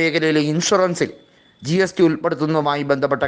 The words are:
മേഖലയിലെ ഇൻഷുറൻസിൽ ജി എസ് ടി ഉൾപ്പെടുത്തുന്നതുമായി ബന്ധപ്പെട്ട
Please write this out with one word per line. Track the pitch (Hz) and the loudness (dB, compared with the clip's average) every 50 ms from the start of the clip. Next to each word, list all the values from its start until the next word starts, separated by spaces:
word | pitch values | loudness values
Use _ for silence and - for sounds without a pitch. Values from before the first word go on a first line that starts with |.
മേഖലയിലെ | 165 160 147 160 156 156 156 156 147 151 | 0 0 0 0 0 2 2 2 0 0
ഇൻഷുറൻസിൽ | 151 170 170 - 214 185 185 180 175 - 139 110 - - - _ _ _ _ _ _ _ - 131 | 0 -2 0 0 2 2 2 0 0 -2 -4 -4 -6 -10 -20 _ _ _ _ _ _ _ -6 -2
ജി | 165 185 190 | 0 0 0
എസ് | 180 - - | 0 2 2
ടി | 180 160 | 2 2
ഉൾപ്പെടുത്തുന്നതുമായി | 156 - 160 170 165 135 156 151 160 156 147 147 143 147 143 139 | 2 0 -4 -4 -4 -2 -2 0 0 0 0 0 -2 -2 0 0
ബന്ധപ്പെട്ട | 139 135 139 135 139 117 135 | 0 0 0 0 0 -2 -2